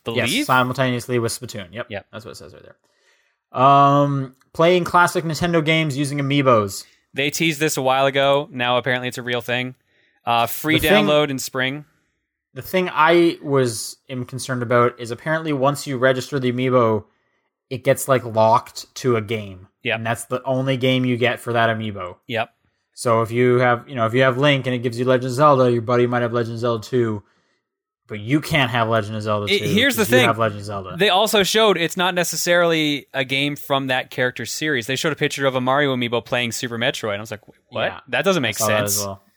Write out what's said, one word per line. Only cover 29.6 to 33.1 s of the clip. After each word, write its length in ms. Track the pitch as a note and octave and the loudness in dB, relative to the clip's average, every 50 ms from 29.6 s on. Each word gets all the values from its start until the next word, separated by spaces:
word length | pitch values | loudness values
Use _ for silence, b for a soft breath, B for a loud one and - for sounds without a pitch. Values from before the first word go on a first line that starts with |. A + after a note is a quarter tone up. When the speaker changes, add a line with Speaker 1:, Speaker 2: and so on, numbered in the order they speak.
Speaker 2:
two 40 | G#2+ | 0
Speaker 1:
here's 280 | - F3 G#3 C4 C#4+ A#3 | 0 2 2 2 2 2
the 80 | A3+ G#3 | 0 0
Speaker 2:
'cause 80 | - | 2
you 80 | B3 B3+ | 2 2
Speaker 1:
thing. 80 | A#3+ | 4
Speaker 2:
have 120 | D#3+ A2 A2 | 2 2 0
Legend 180 | A2+ A2 G#2 G#2 | 0 -2 -2 -4
of 80 | G2+ | -10
Zelda. 300 | G#2 G2+ G2 F#2 F#2 - E3 | -10 -10 -10 -10 -8 -4 -2
Speaker 1:
They 100 | G3 G#3+ | 0 2
also 360 | F3 F#3+ A3 G3+ - G#3 F#3+ | 2 2 2 2 2 2 2
showed 340 | - - G#3+ A3+ G#3+ F#3 E3 | 2 2 2 4 4 4 2
it's 180 | E3+ D#3 - | 0 -2 -2
not 180 | F3+ F3 F#3 F3+ | -2 -2 -2 0
necessarily 920 | F3+ E3+ - E3 D#3 - F3 F3 F3 F3 E3+ E3 D#3 D#3 D3 C#3+ C3+ - _ | -2 -2 -2 -4 -4 0 2 4 4 4 4 2 2 2 0 -2 -4 -6 _